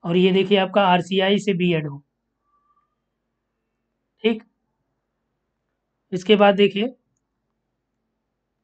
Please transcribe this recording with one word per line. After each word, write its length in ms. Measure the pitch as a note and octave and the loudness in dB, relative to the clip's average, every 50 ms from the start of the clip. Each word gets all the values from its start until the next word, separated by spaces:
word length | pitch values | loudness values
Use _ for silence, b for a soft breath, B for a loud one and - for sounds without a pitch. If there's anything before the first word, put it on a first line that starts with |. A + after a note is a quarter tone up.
| - | -8
और 140 | E3+ E3+ F#3 | -2 0 2
ये 140 | F3+ F#3+ F#3+ | 2 2 2
देखिए 240 | F#3+ F#3+ F#3+ G3+ F#3+ | 0 0 0 0 0
आपका 260 | F#3+ F#3 F#3 G#3 G3+ | 0 0 0 0 2
आरसीआई 520 | F3+ F3+ F3+ F3 F3+ F#3 F#3+ F#3+ G3 G#3 G3 | 2 2 0 0 -2 -2 -2 0 0 0 0
से 140 | G3+ G#3 F#3+ | -2 -4 -4
बीएड 320 | E3+ F3+ F3 E3+ D#3 D3+ D3 | -2 -2 0 -2 -2 -4 -6
हो, 160 | C#3+ C#3+ - _ _ _ _ _ _ _ _ _ _ _ _ _ _ _ _ _ _ _ _ _ _ _ _ _ _ _ _ _ _ _ _ _ _ _ _ _ _ _ _ _ _ _ - | -10 -14 -18 _ _ _ _ _ _ _ _ _ _ _ _ _ _ _ _ _ _ _ _ _ _ _ _ _ _ _ _ _ _ _ _ _ _ _ _ _ _ _ _ _ _ _ -4
ठीक। 200 | A3+ A3+ A3 - _ _ _ _ _ _ _ _ _ _ _ _ _ _ _ _ _ _ _ _ _ _ _ _ _ _ _ _ _ _ _ _ _ | -4 -4 -4 -8 _ _ _ _ _ _ _ _ _ _ _ _ _ _ _ _ _ _ _ _ _ _ _ _ _ _ _ _ _ _ _ _ _
इसके 240 | F#3+ F3+ F#3 - G#3+ G3 | -10 -8 0 0 2 4
बाद 180 | G3+ G3+ G3 | 4 4 4
देखिए 380 | F#3+ G3+ G3 - G3 A3 C4 B3+ _ _ _ _ _ _ _ _ _ _ _ _ _ _ _ _ _ _ _ _ _ _ _ _ _ _ _ _ _ _ _ _ _ | 4 0 0 0 -4 -6 -6 -8 _ _ _ _ _ _ _ _ _ _ _ _ _ _ _ _ _ _ _ _ _ _ _ _ _ _ _ _ _ _ _ _ _